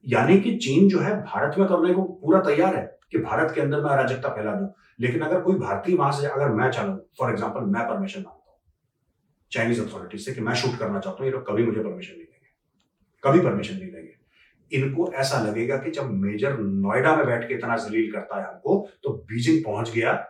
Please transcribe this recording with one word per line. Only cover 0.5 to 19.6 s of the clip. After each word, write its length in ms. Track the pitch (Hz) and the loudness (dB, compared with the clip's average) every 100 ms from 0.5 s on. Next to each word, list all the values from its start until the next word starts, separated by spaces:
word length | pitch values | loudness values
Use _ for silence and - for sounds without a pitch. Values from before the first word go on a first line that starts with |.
| 196 | -2
चीन 320 | 135 139 196 | 0 6 6
जो 100 | 175 | 6
है 240 | 147 214 | 0 -2
भारत 360 | - - 143 175 | -4 -2 -2 2
में 100 | 196 | 2
करने 260 | - 175 | 4 4
को 80 | 180 | 2
पूरा 380 | 185 - 156 185 | 0 -4 4 4
तैयार 360 | 165 147 185 160 | 4 2 2 0
है 220 | - - _ | -6 -14 _
कि 80 | 110 | -4
भारत 360 | - - 160 | -2 0 0
के 60 | 151 | 0
अंदर 200 | 139 147 | 0 0
मैं 100 | 143 | 2
अराजकता 380 | 135 - 127 - | 2 2 -2 -4
फैला 260 | 107 107 | -4 -4
दूं, 140 | 98 196 - _ - | -4 -6 -8 _ -4
लेकिन 200 | 123 117 | -2 0
अगर 200 | 107 180 | 0 2
कोई 140 | 175 | 2
भारतीय 420 | 190 - - 180 170 | 0 0 -2 2 2
वहां 160 | 143 | 2
से, 140 | 143 143 | 0 -2
अगर 220 | 135 135 | 0 2
मैं 220 | 107 127 | 2 2
चाहूँ, 360 | 117 101 190 - - | 0 -4 -6 -12 -4
for 120 | 123 | -2
example, 280 | 98 110 - | -2 -4 -4
मैं 200 | 98 98 | -2 0
परमिशन 380 | - - 190 196 | -2 -4 -6 -8
मांगता 300 | - - _ | -14 -18 _
हूँ 80 | _ _ _ _ _ _ _ _ _ _ | _ _ _ _ _ _ _ _ _ _
चाइनीज 380 | 117 113 117 101 | -2 0 0 -4
अथॉरिटी 280 | - - 101 | -8 -12 -10
से 140 | - | -10
कि 80 | 117 | -6
मैं 140 | 107 | -2
शूट 240 | 120 131 120 | 0 -2 -2
करना 220 | 104 101 | -4 -4
चाहता 180 | - - | -6 -4
हूँ, 60 | |
ये 60 | 135 | -4
लोग 180 | - - | -4 -2
कभी 160 | 107 | 0
मुझे 160 | 117 107 | 2 0
परमिशन 320 | 101 90 - | -4 -8 -14
नहीं 120 | - | -18
देंगे, 240 | - _ _ _ _ _ _ _ _ _ | -20 _ _ _ _ _ _ _ _ _
कभी 160 | 139 170 | 4 4
परमिशन 340 | - 101 - | 4 0 -6
नहीं 180 | - 185 | -10 -12
देंगे। 260 | - - _ _ _ _ _ _ | -16 -20 _ _ _ _ _ _
इनको 400 | 135 135 147 180 | -2 0 0 -2
ऐसा 280 | - - 117 | -2 0 0
लगेगा 360 | 107 110 120 135 | 0 -2 -2 -2
कि 140 | 113 | -4
जब 200 | - - | -6 -4
मेजर 480 | 95 98 104 135 123 | -2 -2 0 -2 -2
नोएडा 580 | 98 98 98 - 156 156 | -2 0 2 4 4 4
में 100 | 123 | 2
बैठ 220 | 117 - | 0 -2
के 60 | |
इतना 220 | 117 117 113 | -4 -2 -4
जलील 360 | 104 110 107 | 0 0 0
करता 280 | 104 - 101 | -4 -8 -8
है 80 | 98 | -8
हमको, 400 | - - 202 - _ | -8 0 0 0 _
तो 100 | - | -8
बीजिंग 520 | - - 117 127 160 | -8 -6 -2 4 2